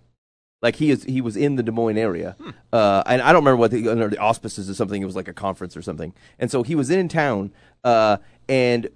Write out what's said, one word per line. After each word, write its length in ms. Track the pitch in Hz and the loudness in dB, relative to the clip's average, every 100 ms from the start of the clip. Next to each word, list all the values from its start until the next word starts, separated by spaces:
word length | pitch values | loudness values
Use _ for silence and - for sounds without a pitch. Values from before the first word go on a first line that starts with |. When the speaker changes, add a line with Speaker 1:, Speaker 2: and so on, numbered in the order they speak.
| _ _ _ _ _ - | _ _ _ _ _ -2
Speaker 1:
Like, 160 | 117 110 | -2 0
he 120 | 151 | 0
is, 140 | 127 | 0
he 180 | - 131 | 0 -4
was 160 | 117 104 | -4 -2
in 180 | 143 135 | -2 0
the 80 | |
Des 80 | 113 | -2
Moines 260 | 113 113 107 | -2 0 0
area. 380 | 113 85 90 - | -2 -4 -8 -12
Speaker 2:
Hmm. 80 | 320 - - | -18 -18 -2
Speaker 1:
Uh, 300 | 117 104 98 - | 2 4 4 2
and 160 | 127 | 2
I 100 | 127 | 6
don't 120 | 170 | 6
remember 140 | 139 123 | 6 4
what 140 | 113 | 2
the, 180 | 113 113 | 2 -2
under 180 | 113 107 | 0 -2
the 100 | 104 | 0
auspices 500 | 107 113 110 - 98 | 0 -2 -6 -10 -10
of 60 | 95 | -6
something, 260 | 98 101 | -4 -4
it 40 | 95 | -6
was 100 | 95 | -8
like 120 | 90 | -12
a 60 | |
conference 440 | 87 98 90 90 85 | -8 -8 -6 -10 -12
or 40 | |
something. 320 | 90 80 85 - _ - | -12 -10 -10 -14 _ -8
And 100 | 120 | -4
so 140 | 131 | -2
he 100 | 113 160 | -2 -2
was 140 | 127 | 0
in 180 | 190 170 | 0 0
town, 420 | 165 147 104 98 _ _ _ | -2 -2 -2 -6 _ _ _
uh, 340 | 123 113 107 101 - _ - | 2 4 4 0 -4 _ -2
and 400 | 131 123 120 113 | 0 2 0 -4